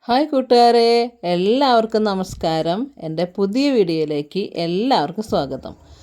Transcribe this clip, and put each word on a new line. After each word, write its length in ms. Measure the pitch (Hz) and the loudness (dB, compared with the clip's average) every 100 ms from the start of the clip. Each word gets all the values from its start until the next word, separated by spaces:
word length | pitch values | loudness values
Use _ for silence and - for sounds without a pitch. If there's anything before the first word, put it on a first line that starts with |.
| - | 0
ഹായ് 180 | 247 311 | 0 0
കൂട്ടുകാരെ, 580 | 262 254 240 240 233 233 233 240 _ 175 | -2 4 6 6 6 4 2 0 _ -4
എല്ലാവർക്കും 680 | 175 190 247 277 233 220 220 214 | 0 2 2 4 2 2 0 0
നമസ്കാരം. 720 | 190 185 - 175 160 160 185 277 - 160 | -2 -6 -6 -2 -2 -2 -4 -6 -10 -10
എൻ്റെ 180 | 160 175 | -6 -6
പുതിയ 300 | - 196 233 285 | -2 -2 0 0
വീഡിയോയിലേക്ക് 680 | 247 175 160 151 147 147 190 208 - | 2 2 0 -2 -4 -4 -6 -6 -6
എല്ലാവർക്കും 640 | 170 180 254 233 147 175 214 | -4 -2 0 0 -2 -6 -4
സ്വാഗതം. 460 | 196 135 131 - - _ - | -4 -4 -8 -12 -20 _ -20